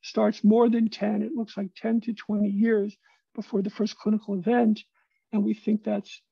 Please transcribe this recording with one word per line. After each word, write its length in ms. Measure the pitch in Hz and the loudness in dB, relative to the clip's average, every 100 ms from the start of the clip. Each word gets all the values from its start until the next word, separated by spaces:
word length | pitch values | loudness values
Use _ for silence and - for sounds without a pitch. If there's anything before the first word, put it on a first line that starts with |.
starts 420 | - - 214 208 | -4 0 0 2
more 240 | 208 220 233 | 4 6 6
than 220 | 233 226 | 4 0
ten, 320 | - 208 208 | 0 -2 -2
it 100 | 214 | -4
looks 220 | 277 214 - | -4 -8 -8
like 140 | 196 - | -10 -6
ten 240 | 226 233 | -2 -2
to 100 | - | -2
twenty 380 | 208 - 208 208 | -8 -4 -2 0
years 440 | 202 226 214 208 - _ _ _ | 2 2 2 0 -6 _ _ _
before 280 | - 202 202 | -14 -4 -2
the 80 | 196 | -2
first 260 | - 208 - | -2 -4 -2
clinical 380 | - 214 - 196 | -2 -2 -2 -4
event. 420 | 170 240 226 214 - _ _ _ _ | 0 2 2 0 -6 _ _ _ _
And 120 | 220 | -2
we 100 | 208 | -2
think 280 | 214 - 214 | -2 -2 -2
that's 380 | 220 202 - - _ | -2 -6 -6 -20 _